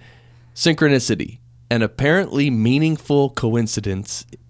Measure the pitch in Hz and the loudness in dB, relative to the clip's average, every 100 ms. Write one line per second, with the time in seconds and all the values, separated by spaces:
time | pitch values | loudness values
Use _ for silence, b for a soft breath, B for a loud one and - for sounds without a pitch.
0 | b b b b b - 170 156 151 135 | b b b b b -2 0 4 4 4
1 | - 101 - - - - - 117 110 - | 2 -2 -4 -14 -20 -16 -4 -2 -2 0
2 | 139 180 180 139 143 113 113 139 160 151 | 0 2 0 -2 0 2 2 2 0 -2
3 | - 143 139 - 117 120 113 - 101 95 | 0 0 0 -2 -2 0 -2 -4 -4 -6
4 | - - - - | -8 -12 -14 -20